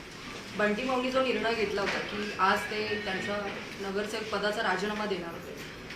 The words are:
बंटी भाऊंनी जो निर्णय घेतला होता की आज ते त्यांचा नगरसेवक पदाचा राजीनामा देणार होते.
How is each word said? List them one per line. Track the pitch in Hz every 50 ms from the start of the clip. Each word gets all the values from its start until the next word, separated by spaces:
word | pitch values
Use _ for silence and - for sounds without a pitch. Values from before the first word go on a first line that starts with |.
| - - - - - - - - - - - 190
बंटी | 208 208 208 226 254
भाऊंनी | 262 254 247 254 262
जो | 254 262
निर्णय | 262 254 214 214 220 226 233
घेतला | 220 208 196 190 202
होता | 196 180 - -
की | - - 202 208 208 208 - -
आज | 190 190 208 202
ते | - - 214 208 214 214 208 214 202
त्यांचा | 202 185 180 180 202 202 208 202 202 196 - - - - -
नगरसेवक | 196 196 190 202 208 208 233 220 214
पदाचा | - 226 202 190 214 208 233 214
राजीनामा | 196 185 175 196 202 208 208 214
देणार | 196 190 175 170 170
होते. | 170 - - - - - - - - - - - -